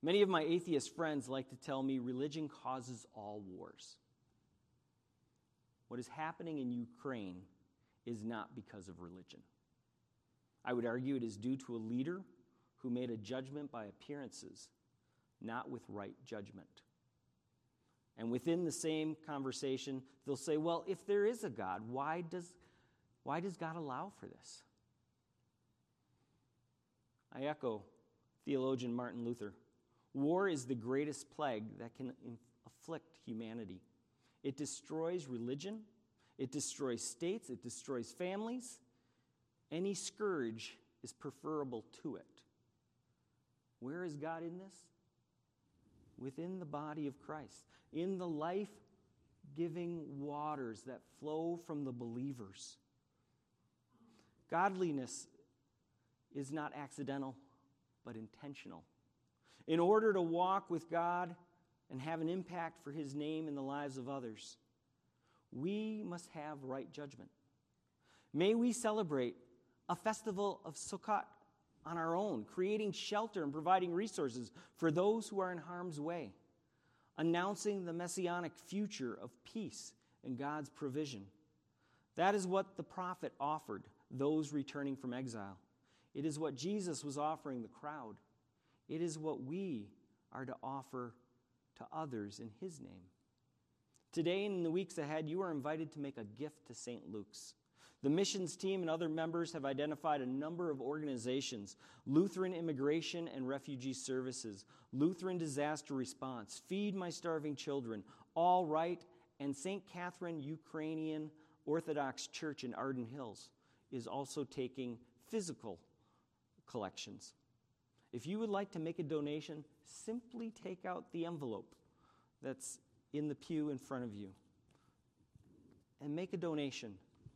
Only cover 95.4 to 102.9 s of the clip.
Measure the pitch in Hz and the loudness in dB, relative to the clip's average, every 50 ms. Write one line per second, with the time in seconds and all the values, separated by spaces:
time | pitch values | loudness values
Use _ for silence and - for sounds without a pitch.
95.4 | 196 180 165 147 127 147 156 160 165 151 - 151 143 139 131 - 113 101 104 110 | 0 0 0 0 0 0 0 0 -2 -4 -4 -4 -4 -4 -4 -6 -8 -8 -6 -6
96.4 | 139 151 147 - _ - 123 - - - 120 113 - 69 98 107 101 - - - | -8 -8 -8 -12 _ -16 -14 -10 -8 -8 -8 -8 -8 -6 -6 -6 -6 -6 -12 -16
97.4 | - - - _ _ _ _ _ - - - _ - 135 147 175 196 190 - 202 | -16 -16 -18 _ _ _ _ _ -20 -20 -20 _ 6 6 8 8 6 4 4 0
98.4 | 185 160 - - - 190 190 190 180 165 160 165 175 165 156 160 160 165 160 170 | 0 -2 -2 0 0 2 2 4 4 4 4 4 4 2 2 2 2 2 2 2
99.4 | 170 160 - 160 135 135 135 135 147 151 156 147 - 165 151 147 131 123 127 135 | 0 0 0 0 0 2 2 2 2 0 0 0 2 4 4 4 4 2 0 0
100.4 | 147 156 170 170 180 170 151 135 123 127 147 156 151 147 135 123 113 123 127 139 | 0 0 0 0 0 0 0 0 0 0 0 0 0 0 -2 0 2 2 2 2
101.4 | 131 - - 113 101 98 - _ - - - - - - 135 151 180 202 - 180 | 2 0 -4 -4 -6 -8 -10 _ -20 -20 -20 -12 -2 6 8 8 8 8 4 0
102.4 | 185 185 185 165 170 165 156 127 135 143 | 0 0 0 0 0 0 2 4 4 4